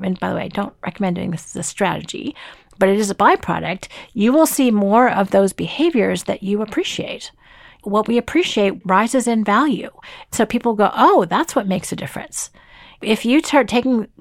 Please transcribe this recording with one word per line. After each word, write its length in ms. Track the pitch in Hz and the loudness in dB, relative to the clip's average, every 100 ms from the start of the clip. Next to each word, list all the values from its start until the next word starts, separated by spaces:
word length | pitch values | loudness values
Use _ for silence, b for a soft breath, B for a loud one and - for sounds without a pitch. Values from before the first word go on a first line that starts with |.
and 180 | 190 185 | -6 -4
by 120 | 180 | -4
the 60 | 175 | -6
way, 80 | |
I 40 | 185 | -6
don't 260 | - 202 - | -6 -6 -8
recommend 320 | - - 196 180 | -10 -4 -4 -2
doing 160 | 185 | -4
this 140 | 165 - | -8 -10
as 100 | - | -10
a 60 | |
strategy, 720 | 170 - 190 160 160 - 277 B B B B - | -10 -2 -2 -2 -8 -10 -10 B B B B 0
but 60 | 190 | 2
it 100 | 202 | 2
is 120 | 202 | 0
a 40 | |
byproduct, 720 | 196 240 370 - 165 160 185 - B B | 2 4 4 0 -4 -4 -8 -12 B B
you 200 | 247 220 | 0 4
will 120 | 294 | 4
see 280 | 320 - 254 | 4 4 2
more 360 | 214 196 226 247 | 2 4 4 4
of 220 | 180 196 | 2 2
those 220 | 196 196 | 2 2
behaviors 720 | - 165 - 339 262 190 185 | 0 -6 -2 0 2 0 -2
that 180 | - - | -4 -6
you 200 | 196 208 | -4 -4
appreciate. 680 | 214 302 392 - - - - - b b b b | -4 -4 -4 -6 -8 -12 -16 -20 b b b b
What 240 | 208 208 214 | -4 -2 0
we 100 | 233 | -2
appreciate 680 | 233 320 - 220 202 - | 0 -2 0 0 0 0
rises 440 | 190 190 226 262 240 | 0 2 2 0 0
in 160 | 226 | 0
value. 460 | 208 208 294 208 - - B B B | 2 2 2 -2 -6 -16 B B B
So 120 | - | -2
people 300 | 214 240 240 | -2 0 -2
go, 160 | 214 202 | 2 0
"Oh, 320 | - 294 370 | 4 4 4
that's 300 | 175 190 320 | 2 -2 -2
what 140 | 262 196 | -2 -2
makes 240 | 185 - | -4 -6
a 40 | - | -10
difference." 480 | 139 - - - - B B B B B | -10 -10 -12 -12 -12 B B B B B
If 240 | 220 220 | -2 0
you 140 | 226 285 | 2 2
start 300 | - 294 214 | 4 2 2
taking 400 | 240 262 240 - - | 0 0 0 -2 -6